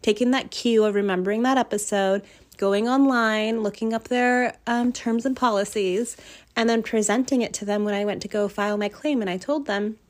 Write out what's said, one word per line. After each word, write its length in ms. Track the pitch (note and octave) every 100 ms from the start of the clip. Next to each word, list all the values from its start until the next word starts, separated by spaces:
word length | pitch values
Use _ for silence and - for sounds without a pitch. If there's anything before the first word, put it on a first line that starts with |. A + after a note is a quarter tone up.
taken 300 | - G#3+ B3
that 200 | C4 -
cue 340 | - A#3+ A3+ G#3+
of 100 | G3+
remembering 480 | G3+ F3+ F#3 A3
that 140 | B3 C4
episode, 640 | A#3 G#3 - G3+ G3 G3+ G3+ - _ -
going 300 | G3 G3+ A#3
online, 760 | C4+ C#4 B3 A3 G#3+ G#3+ A3+
looking 320 | G#3 G3+ A3+
up 140 | A3+ -
their, 480 | B3 B3 B3 B3 - -
um, 260 | A#3+ A#3+
terms 320 | - A#3 A3+ C4+
and 100 | C4
policies, 800 | B3 G3+ G3+ G#3+ F#3+ F#3 A#3+ - - - _ -
and 140 | A3+
then 140 | A3+
presenting 580 | A3 A3 G#3 A3 B3+ C4
it 120 | A3+
to 120 | - G3+
them 180 | G#3
when 100 | G#3
I 120 | G3+ G#3
went 160 | F#3+
to 60 | G#3
go 200 | G#3 G3+
file 300 | G3+ G3+ G#3
my 120 | G#3
claim. 320 | - D4+ C4+
And 80 | G3
I 80 | F3+
told 280 | - D4+ C#4+
them 320 | G3+ G#3 G#3+